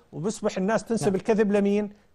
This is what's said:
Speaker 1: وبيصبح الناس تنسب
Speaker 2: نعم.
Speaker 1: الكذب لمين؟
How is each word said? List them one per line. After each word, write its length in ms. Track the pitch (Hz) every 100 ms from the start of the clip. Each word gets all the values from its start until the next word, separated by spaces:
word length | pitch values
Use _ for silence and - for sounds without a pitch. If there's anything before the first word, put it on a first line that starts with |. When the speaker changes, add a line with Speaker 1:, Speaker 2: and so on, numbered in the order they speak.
| _
Speaker 1:
وبيصبح 440 | 147 160 - 208 202
الناس 280 | 190 220
تنسب 220 | - 226 226
Speaker 2:
نعم. 80 |
Speaker 1:
الكذب 380 | 190 - 214 214
لمين؟ 380 | 202 202 202 208 - _